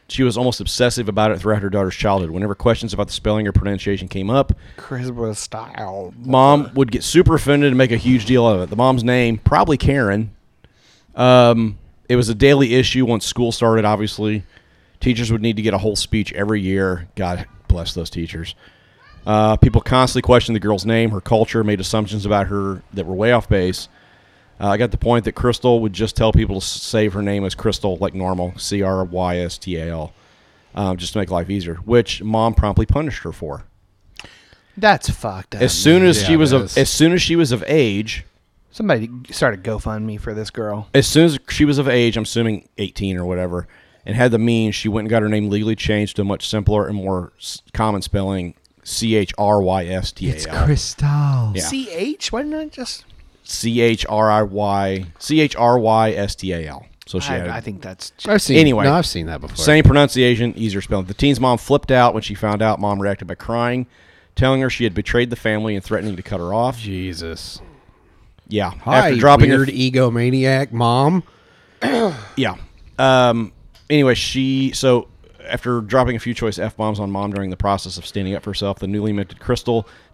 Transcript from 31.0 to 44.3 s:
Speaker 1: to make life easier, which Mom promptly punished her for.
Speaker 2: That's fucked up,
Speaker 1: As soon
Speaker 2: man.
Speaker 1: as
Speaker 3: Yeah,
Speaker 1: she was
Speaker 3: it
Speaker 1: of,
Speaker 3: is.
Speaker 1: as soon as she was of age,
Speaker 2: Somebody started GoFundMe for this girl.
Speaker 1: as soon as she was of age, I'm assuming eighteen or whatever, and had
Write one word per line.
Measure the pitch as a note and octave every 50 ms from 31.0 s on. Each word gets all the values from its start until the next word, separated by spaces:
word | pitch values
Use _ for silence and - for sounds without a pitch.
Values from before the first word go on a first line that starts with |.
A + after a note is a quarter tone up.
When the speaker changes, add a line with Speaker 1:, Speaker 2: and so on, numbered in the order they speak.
| F2+ E2+ -
Speaker 1:
to | G#2+
make | F#2+ E2+
life | F#2 E2+ E2+ F#2
easier, | G2+ G2+ F2 E2+ E2
which | F2 F#2+ G#2+ A#2+ A#2+ A2 - - -
Mom | G2+ G#2+ A2 A2 A2+ A#2 G#2+
promptly | - G#2+ G#2 F#2+ - A2+
punished | - - C#3+ D#3+ D3 G2+ - -
her | E2
for. | D#2 - E2+ D2+ C#2 - - - _ _ _ _ _ _ _ _ _ - - - - _ _ _ _ _ _ _ _
Speaker 2:
That's | G3 G#3+ G#3+ F#3 - - -
fucked | - - - A2 F#2 F#2+ - - -
up, | G2+
Speaker 1:
As | B2 A#2+ -
soon | - - D#3 E3 F#3
Speaker 2:
man. | F#3 F3+
Speaker 1:
as | D#3 G#2+
Speaker 3:
Yeah, | G2
Speaker 1:
she | D#3 E3
was | D#3 D#3 C3+
Speaker 3:
it | C3+
Speaker 1:
of, | C3 G#2
Speaker 3:
is. | F#2 -
Speaker 1:
as | C3+ C3 -
soon | - - D#3 E3 F3
as | F3
she | - - E3
was | E3+ E3 A#2+
of | A#2+ G#2 E2+
age, | - D3 D#3+ C3 G#2+ G2 G2+ A2 A2+ - - - - _ _ _ _ _ _ _ _
Speaker 2:
Somebody | - - A3 G3 D3 A2+ A2 A#2 B2 B2 A#2+ -
started | - - D3+ B2+ G#2 F#2 F#2
GoFundMe | A#2 G#2+ G2+ - A2+ G#2+ G#2+ A2 A2 G#2 G#2
for | - A#2+ G#2+
this | G#2+ G#2+ -
girl. | - A#2 A2 G#2 G#2 G#2+ G#2+ - -
Speaker 1:
as | C3+ -
soon | - - D3+ E3
as | E3+ D3 B2+ - -
she | - - D3+
was | D3 C#3+ C#3+
of | C#3
age, | C3+ B2+ B2 A#2+ A#2 G#2
I'm | A2+ G#2
assuming | - - A#2+ A#2 A2+ G#2+ - - _ _
eighteen | - G2+ F2+ - - G2+ G2 F#2
or | F2+ F2+
whatever, | F2+ F2+ F2+ F2+ F2 F2 F2 E2+ - _ _ _ _ _ _ -
and | - A2
had | A#2 B2 B2+